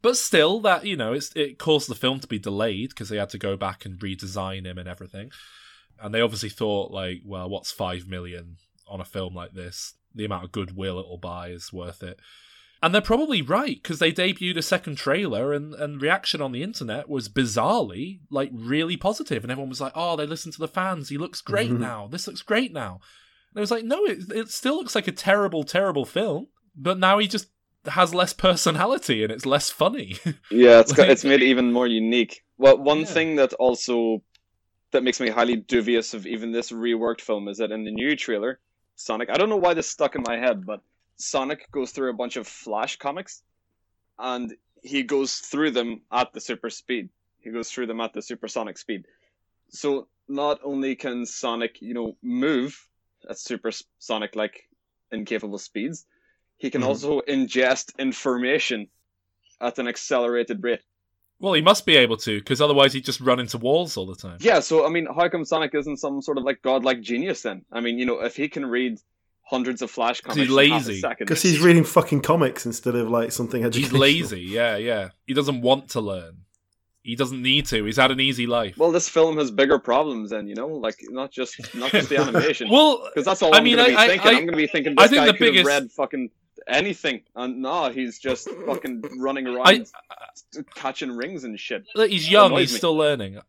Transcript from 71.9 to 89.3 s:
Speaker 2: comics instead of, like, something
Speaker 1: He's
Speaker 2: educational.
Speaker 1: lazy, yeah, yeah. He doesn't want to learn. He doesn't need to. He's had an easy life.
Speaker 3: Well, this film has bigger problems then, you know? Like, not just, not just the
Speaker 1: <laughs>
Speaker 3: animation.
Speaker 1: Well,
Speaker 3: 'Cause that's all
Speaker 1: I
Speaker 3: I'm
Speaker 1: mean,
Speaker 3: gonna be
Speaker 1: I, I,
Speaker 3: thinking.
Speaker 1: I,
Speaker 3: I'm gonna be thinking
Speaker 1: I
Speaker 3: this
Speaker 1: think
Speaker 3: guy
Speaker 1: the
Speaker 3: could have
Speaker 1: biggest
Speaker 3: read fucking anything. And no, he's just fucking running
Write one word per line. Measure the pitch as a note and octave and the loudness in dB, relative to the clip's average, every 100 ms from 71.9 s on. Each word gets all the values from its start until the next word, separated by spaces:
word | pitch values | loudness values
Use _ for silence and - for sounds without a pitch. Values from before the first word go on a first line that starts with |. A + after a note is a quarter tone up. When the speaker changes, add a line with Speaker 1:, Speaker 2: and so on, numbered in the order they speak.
| - E3 C#3+ | 2 2 0
Speaker 2:
comics | C#3+ E3 C3+ - A#2 | 2 2 2 0 -8
instead | A2+ B2 A#2+ | -4 -2 0
of, | A2+ | 0
like, | A#2 A#2 | 0 -2
something | - A#2 B2 | -4 -4 -2
Speaker 1:
He's | A#2 | -2
Speaker 2:
educational. | A2+ C#3+ C3 | 0 2 4
Speaker 1:
lazy, | C#3 D#3 A2 G2 | 6 4 0 -8
yeah, | F2+ G#2+ A#2 G#2 | -6 -2 0 0
yeah. | A#2 A2 F#2 _ - | -2 -4 -6 _ -4
He | |
doesn't | C3+ C#3+ C3 | -2 0 0
want | B2 C3+ C3+ | 2 2 0
to | C3 | -6
learn. | G#2+ F#2+ E2 F2 _ _ _ _ _ _ | -4 -6 -10 -20 _ _ _ _ _ _
He | A#2 A#2 | -12 -4
doesn't | C3 C3 | -4 -2
need | B2+ C#3 C#3+ | 0 0 2
to. | A2+ | -2
He's | G#2 A2+ | 0 2
had | C3 | 2
an | C3+ | 4
easy | C3+ B2 A#2+ | 0 0 0
life. | A#2+ G#2+ G2 | 0 -2 0
Speaker 3:
Well, | E3 | 2
this | E3 D#3+ | 2 0
film | E3 D#3+ D#3 | 4 4 4
has | C#3 | -2
bigger | G#2 C#3 C#3+ | 2 4 4
problems | - B2 D3+ A#2+ G#2+ | 2 2 2 -4 -6
then, | G#2+ G#2 | -8 -8
you | G#2 | -8
know? | C#3 | -8
Like, | D#3 A2+ - - | -6 -6 -6 -12
not | B2+ C#3 | -10 -10
just, | - B2+ - - A#2 | -8 -8 -10 -14 -6
not | B2+ | 0
just | G#3 B2+ | 0 2
the | C#3+ | 2
Speaker 1:
<laughs> | C#3 A#2+ D3 D3 | 2 2 2 0
Speaker 3:
animation. | A#2+ | 4
Speaker 1:
Well, | B3 D4+ C4 - | 6 8 4 -2
Speaker 3:
'Cause | D#3 D3 | -2 0
that's | F#3+ | 2
all | E3 | 8
Speaker 1:
I | G3+ | 8
Speaker 3:
I'm | A#3+ | 8
Speaker 1:
mean, | A#3+ | 6
Speaker 3:
gonna | B3 | 6
be | A3+ | 8
Speaker 1:
I, | |
I, | A3+ | 6
Speaker 3:
thinking. | G3 G#3 | 6 6
Speaker 1:
I, | B3 | 6
Speaker 3:
I'm | E3+ | 6
gonna | D#3+ | 4
be | D3+ | 4
thinking | D#3+ C#3+ C#3+ | 0 2 8
Speaker 1:
I | |
Speaker 3:
this | G#3 | 8
Speaker 1:
think | B3+ | 10
Speaker 3:
guy | D3+ | 6
Speaker 1:
the | - | 6
Speaker 3:
could | A#3 | 6
have | |
Speaker 1:
biggest | F#3 D#3 | 6 6
Speaker 3:
read | C#3+ B2+ | 4 0
fucking | - C3+ C#3 B2 _ _ - - | -4 -4 -4 -6 _ _ -18 -2
anything. | C3+ G3 F3 D#3 A#2+ _ A2+ | 0 0 -2 -4 -4 _ -8
And | B2+ B2 | -6 -4
no, | C3 E3+ C#3+ | -4 -2 -2
he's | B2 B2+ - | -2 -6 -6
just | C3 B2 - | -6 -4 -6
fucking | - - C3 C#3 A#2+ B2 B2+ | -10 -6 -4 -6 -10 -10 -6
running | C3 | -4